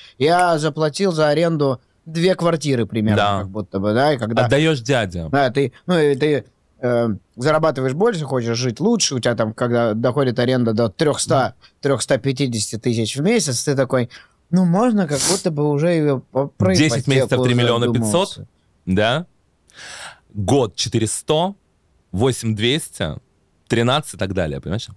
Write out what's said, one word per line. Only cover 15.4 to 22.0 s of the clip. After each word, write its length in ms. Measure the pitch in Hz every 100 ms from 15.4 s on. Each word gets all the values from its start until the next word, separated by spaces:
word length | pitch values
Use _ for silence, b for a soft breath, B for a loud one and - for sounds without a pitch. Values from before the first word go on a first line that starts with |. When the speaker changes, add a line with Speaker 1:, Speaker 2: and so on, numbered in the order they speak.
| 185
Speaker 1:
бы 200 | 147 147
уже 280 | 143 170 170
и 220 | 151 131 -
по-, 160 | 131 143
про 280 | - 185 185
Speaker 2:
Десять 320 | 151 117 131
месяцев 220 | 135 135
Speaker 1:
ипотеку 140 | 131 127
Speaker 2:
три 80 |
миллиона 320 | 120 120 117 120
пятьсот, 360 | 113 110 165 196
Speaker 1:
задуматься". 180 | - 101 _ _ _ -
Speaker 2:
да? 400 | 95 107 139 180 _ _ _ _ B B B B B _
Год 420 | 104 95 139 113 -
четыре 320 | - 120 107
сто, 480 | - - 156 180 202 _ _ _ _